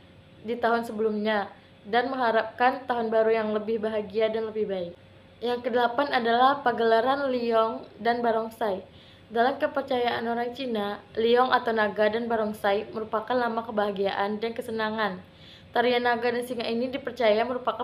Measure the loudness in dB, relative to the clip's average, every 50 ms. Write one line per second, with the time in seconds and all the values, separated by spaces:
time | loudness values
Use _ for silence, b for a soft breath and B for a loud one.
0 | B B B B -20 -20 -20 -16 -8 -8 -4 -2 0 0 2 0 -2 -4 -4 -2
1 | -2 -2 0 -2 -2 0 0 0 -2 -4 B B B B B B -10 -2 0 0
2 | 0 0 -2 0 0 2 2 2 0 -2 -2 2 2 2 2 0 -4 -4 -2 -2
3 | 0 2 2 4 4 4 4 2 0 0 -2 -2 -2 -2 -2 -2 -2 -2 -2 -2
4 | -4 -2 -2 0 0 0 0 -2 -4 -4 -4 -4 -2 -2 -2 -4 -6 -8 -10 -14
5 | -20 -20 -20 -20 -20 -20 -16 -8 -4 -2 -2 -2 -2 -2 2 2 2 2 2 0
6 | 0 0 0 0 2 2 4 6 6 4 4 4 0 0 0 2 4 4 4 4
7 | 4 2 0 0 0 0 0 0 0 2 2 4 2 2 0 -6 -10 -14 -16 -4
8 | -2 0 0 2 0 0 0 0 -2 -4 -6 -4 -2 -2 -2 -4 -6 B B B
9 | B B B B B B 0 2 2 2 2 0 -2 -2 -2 -4 -4 -2 -2 0
10 | 0 0 0 0 -2 -2 -2 -2 -4 -4 -6 -6 -6 -4 -2 -2 -2 -4 -6 -8
11 | -12 -10 -4 0 4 4 6 6 6 6 4 2 2 2 2 2 2 0 2 2
12 | 2 2 2 0 -2 -2 -2 -2 -2 -2 -4 -2 0 0 0 0 -2 -4 -8 -10
13 | -6 -4 -4 -4 -2 0 -2 0 0 0 -2 -4 -6 -4 -2 -2 -2 0 0 -2
14 | -2 -2 0 0 -2 -2 -2 -4 -4 -6 -6 -6 -8 -6 -4 -4 -2 -2 -2 -2
15 | -2 -4 -4 -6 -12 B B B B B B B B B 0 0 2 2 2 2
16 | 2 2 0 2 0 -2 -2 -2 -4 -6 -6 -6 -4 -4 -2 -2 -2 -4 -4 -6
17 | -8 -8 -4 2 4 4 4 4 2 0 -2 -4 -2 -4 -4 -4